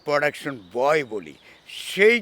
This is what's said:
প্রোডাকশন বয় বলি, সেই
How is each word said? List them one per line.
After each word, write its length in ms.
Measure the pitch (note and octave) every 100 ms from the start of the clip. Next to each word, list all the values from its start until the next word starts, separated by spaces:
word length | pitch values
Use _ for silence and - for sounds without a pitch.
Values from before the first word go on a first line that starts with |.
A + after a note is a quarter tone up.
| -
প্রোডাকশন 540 | D3 D3 - D3 C3 F2+
বয় 300 | A2 C#3 D#3
বলি, 300 | B2+ G#2+ D#2 C2+ - - -
সেই 540 | - - F#3 G#3+ A#3+